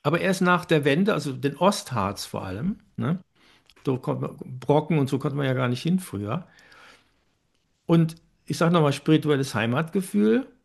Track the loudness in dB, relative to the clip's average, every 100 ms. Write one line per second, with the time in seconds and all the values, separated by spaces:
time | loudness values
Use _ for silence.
0 | 0 0 -2 0 2 2 2 2 4 2
1 | 2 0 -4 -4 -6 2 0 0 -4 -2
2 | -2 -4 -10 -10 -8 -6 -6 -6 _ -6
3 | -4 -4 -8 _ _ _ _ _ -4 -4
4 | -4 -6 -8 -10 -14 -10 0 0 2 0
5 | 0 -2 -4 -4 -2 0 -2 -2 -2 -2
6 | -2 -8 -6 -6 -10 _ -20 -20 -20 -20
7 | _ _ _ _ _ _ _ _ 2 4
8 | 4 -2 _ _ -8 0 2 4 4 2
9 | 2 2 4 0 0 -2 0 0 -2 -4
10 | -2 0 2 2 -2 _